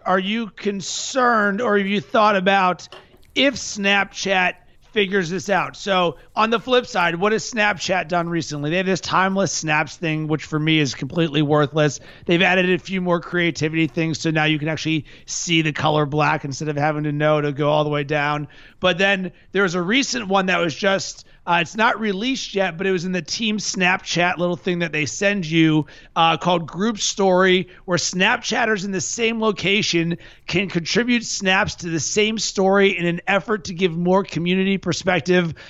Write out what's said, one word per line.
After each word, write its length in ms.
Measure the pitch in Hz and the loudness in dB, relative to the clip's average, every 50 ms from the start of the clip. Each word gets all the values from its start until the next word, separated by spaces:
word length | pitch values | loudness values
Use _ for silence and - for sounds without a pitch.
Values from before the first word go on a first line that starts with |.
| - | -2
are 120 | - 185 | 0 0
you 300 | 190 185 190 214 233 233 | 0 0 -2 -2 -4 -4
concerned 1120 | 196 - - - 202 202 196 165 - - - - - - 269 247 240 240 220 208 202 196 202 | -6 -10 -6 -4 -4 -4 -4 -6 -8 -8 -8 -8 -4 0 2 2 4 4 2 2 0 0 0
or 180 | 247 220 202 | 0 2 2
have 80 | 202 196 | 2 2
you 140 | 190 202 202 | 2 0 -2
thought 380 | - - - 233 214 214 208 | -2 0 2 4 4 4 4
about 500 | 190 180 196 196 196 185 180 175 - - - - - - _ - - - - - | 4 4 4 4 4 4 2 0 0 -8 -18 -20 -20 -20 _ -20 -20 -20 -8 -2
if 200 | - 262 285 269 | 2 2 2 2
Snapchat 1000 | - - - - 214 196 196 202 202 190 196 - - - 196 196 185 180 180 - - - - _ - _ - | 0 -10 -10 -8 -2 0 2 2 2 0 -2 -6 -8 -2 0 2 2 2 0 -2 -6 -18 -20 _ -20 _ -4
figures 380 | - 214 202 185 196 196 180 151 | 0 0 0 2 2 0 0 0
this 200 | 185 185 - - | -4 -6 -2 0
out? 280 | 196 175 151 135 135 | 0 0 0 -2 -6
So 400 | - - 208 196 185 180 170 - - - - _ | -8 -2 0 2 2 2 0 -2 -6 -18 -8 _
on 140 | 226 214 220 | 0 0 2
the 100 | 233 220 | 0 -2
flip 280 | - 254 254 247 247 | 0 2 2 2 2
side, 280 | - - 190 175 170 165 | 0 -2 0 0 0 0
what 160 | 170 190 214 | 0 0 0
has 180 | 220 214 - - | 0 0 -2 -4
Snapchat 580 | - 226 208 208 202 - - - 190 180 170 | -2 0 0 0 0 -2 -2 -2 -2 -2 0
done 200 | 156 175 175 170 | 0 -2 -2 -2
recently? 440 | 170 170 165 151 - 151 147 143 151 | 0 -2 -4 -4 -4 -8 -6 -4 -2
They 60 | 165 | -2
have 100 | 185 190 | 0 0
this 120 | 185 190 160 | 0 -2 -2
timeless 520 | - - 151 170 185 190 190 196 196 160 | -2 0 2 2 2 2 2 0 0 0
snaps 460 | - - - 156 151 151 156 139 - | -2 -4 -2 0 0 0 0 -2 -6
thing, 300 | - 175 160 156 156 156 | -6 -4 -4 -2 -2 -2
which 180 | 151 156 143 - | -2 -4 -4 -4
for 120 | - 160 | -4 -4
me 220 | 156 151 160 160 156 | -2 2 2 2 2
is 160 | 151 127 - | 2 0 -2
completely 480 | - 147 131 160 175 165 160 139 151 151 | -6 -8 -6 -2 -2 -2 0 2 0 2
worthless. 560 | 139 151 147 147 135 151 156 151 147 - - - - - - - | 4 4 2 2 2 2 2 2 2 0 -4 -14 -20 -20 -10 0
They've 160 | - 175 170 | 0 2 4
added 300 | 190 180 180 190 180 180 | 4 4 4 2 2 2
a 80 | 185 170 | 0 0
few 220 | - - 190 190 | -2 -4 -4 -2
more 180 | 180 180 170 170 | 0 0 0 0
creativity 680 | - - - 175 175 170 151 - 151 156 156 160 165 | -2 -4 -2 0 0 0 0 -2 -4 -2 0 0 -2
things, 340 | 151 - 170 160 160 151 - | 0 0 -2 -2 -2 -4 -2
so 120 | - 165 | -2 -2
now 140 | 156 156 151 | 0 2 2
you 120 | 156 156 | 2 0
can 100 | 151 147 | 0 -2
actually 380 | 160 160 135 - 160 160 151 - - - - - | -4 -6 -4 -4 -4 -4 -4 -6 -10 -20 -20 -14
see 340 | - - - - 180 170 165 | -10 -10 -8 -2 0 0 2
the 120 | 156 156 147 | 2 0 -2
color 340 | - 131 156 151 151 151 | 0 0 2 2 2 0
black 360 | 139 143 151 147 147 156 147 - | 0 0 0 2 2 0 -2 -4
instead 240 | 143 135 - 160 | -8 -8 -6 -6
of 80 | 151 147 | -4 -2
having 280 | 143 143 156 151 151 151 | 0 0 0 0 0 -2
to 80 | 151 | -2
know 280 | 147 147 151 151 151 151 | -2 2 2 2 4 2
to 120 | 147 147 | 0 -2
go 180 | 143 131 151 147 | -2 0 0 2
all 140 | 151 151 151 | 2 2 2
the 80 | 147 | 0
way 120 | 147 147 147 | 0 -2 -2
down. 440 | 139 151 147 143 147 147 147 147 - - - - - - _ | -2 -2 -2 0 0 -2 -4 -6 -10 -14 -20 -20 -20 -12 _
But 180 | - 185 180 | 0 0 2
then 340 | 165 196 196 202 190 185 170 - _ - - | 2 2 2 2 0 -2 -8 -10 _ -20 -4
there's 240 | - 190 202 180 165 | 0 0 0 2 0
a 60 | 185 | -2
recent 460 | 175 180 226 269 262 - - 247 220 | -2 0 0 0 0 -2 -4 -6 -4
one 200 | 185 196 196 196 | 0 0 0 2
that 120 | 185 180 170 | 2 0 0
was 140 | 170 170 - | 0 -2 -2
just, 540 | - 208 196 196 190 - - - - - - - - - | 0 0 0 0 0 -2 -8 -12 -16 -20 -20 -20 -14 -2
uh, 140 | - 170 170 | 0 0 0
it's 140 | 170 - - | 0 -2 -2
not 240 | 214 220 240 - 208 | 0 2 2 2 0
released 560 | 220 214 190 185 226 262 269 - - - - | -2 -4 -2 -2 -2 -4 -4 -4 -6 -6 -2
yet, 220 | 190 190 185 165 | -2 -2 -2 -2
but 100 | 165 190 | -2 -2
it 40 | 190 | 0
was 140 | 190 180 160 | 0 0 -2
in 60 | 185 | -2
the 100 | 185 180 | -4 -4
Team 360 | 151 - - - 233 214 214 | -4 -6 -6 -4 -2 -2 -2
Snapchat 800 | 208 - - - 190 180 180 185 190 - - - 165 175 180 180 | -2 -4 -6 -2 0 2 2 2 0 -2 -4 0 0 0 0 0
little 180 | 151 175 175 175 | 0 -2 -2 -2
thing 240 | - - 190 180 175 | -2 -2 -4 -2 -2
that 120 | 170 160 | -2 -4
they 140 | 147 151 151 | -2 -4 -4
send 400 | 127 - - 202 202 202 202 170 | -4 -4 -2 0 0 0 0 -4
you, 400 | 151 165 165 160 160 156 156 147 - - - - - _ | 0 2 4 4 4 4 2 0 -2 -12 -20 -20 -6 _
uh, 220 | 180 165 165 165 | 2 4 4 4
called 300 | 160 - 180 180 175 170 | 2 0 0 0 0 -2
Group 320 | - - 170 196 226 226 190 | -6 -6 -4 -4 -4 -2 -2
Story, 680 | - - - - 196 190 185 180 185 185 185 185 180 - - - - | -4 -6 -2 2 2 4 4 4 6 4 4 2 0 -4 -12 -18 -4
where 120 | - 175 | -2 -2
Snapchatters 880 | 165 - - - 180 185 214 247 254 - - 214 - 240 220 214 196 175 | -2 -2 -2 -2 0 2 2 2 0 -2 -4 -2 0 0 0 0 -2 -4
in 60 | 208 | -4
the 100 | 190 185 | -4 -4
same 380 | - - - 233 233 226 233 226 | -6 -6 -4 -2 -2 -2 0 0
location 800 | 220 220 208 - - 180 196 220 - - - 170 165 170 170 - - - - - _ | -2 -2 -2 0 0 0 0 2 0 0 0 0 0 0 -4 -6 -8 -20 -20 -16 _
can 220 | - - 180 202 170 | -4 -2 -2 -2 0
contribute 540 | 139 170 165 - - 202 240 240 240 240 226 | -4 -4 -4 0 0 0 2 2 0 0 0
snaps 520 | - - - 202 185 190 196 208 - - | -4 -8 -4 0 2 2 2 0 0 -4
to 140 | - 170 175 | -8 -6 -4
the 100 | 165 160 | -4 -4
same 380 | - - - 208 208 214 220 | -4 -2 0 0 0 0 0
story 600 | 214 - - - 208 190 190 196 202 196 196 190 | -2 -4 -4 -2 0 2 4 4 4 4 4 2
in 80 | 175 170 | 0 -2
an 160 | 175 170 175 - | -2 -2 -2 -2
effort 380 | - 196 196 - - 214 208 - | 0 0 0 0 -2 -4 -4 -4
to 80 | 185 190 | -8 -2
give 220 | 160 190 180 160 | 0 0 0 0
more 280 | 170 175 175 185 196 196 | 0 0 2 2 2 0
community 540 | - - 156 170 175 185 190 190 196 196 | 0 -4 -2 0 2 2 2 2 2 0
perspective. 760 | 185 - 175 156 - - 190 180 175 - 180 180 180 175 165 143 - - | 0 -2 -4 -4 -2 0 0 0 0 2 4 2 4 2 0 -4 -8 -16